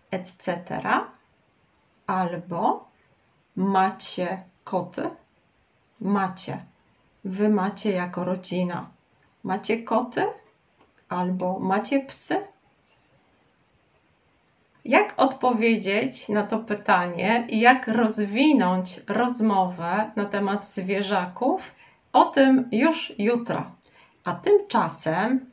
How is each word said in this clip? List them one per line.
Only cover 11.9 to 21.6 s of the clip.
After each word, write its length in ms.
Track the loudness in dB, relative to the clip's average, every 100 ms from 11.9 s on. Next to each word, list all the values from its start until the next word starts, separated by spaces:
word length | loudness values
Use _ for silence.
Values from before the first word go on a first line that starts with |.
| -2
psy? 480 | -2 -10 -4 -4 -4 _ _ _ _ _ _ _ _ _ _ _ _ _ _ _ _ _ _ _ _ _ _ _ 2
Jak 280 | 2 4 2
odpowiedzieć 1120 | 0 2 0 2 2 2 0 0 -2 -6 -4
na 180 | -2 -2
to 120 | -4
pytanie 840 | -4 -4 2 2 2 -2 0 0 0
i 100 | 4
jak 280 | 6 6 4
rozwinąć 1120 | 2 2 0 -2 4 4 6 4 2 -2 -8 -4
rozmowę 1040 | 0 0 2 2 2 0 -2 -4 -2 -2 -4
na 100 | -4
temat 420 | -2 -2 -2 -6
zwierzaków? 1080 | -8 -4 -2 0 -2 -4 -2 -2 -2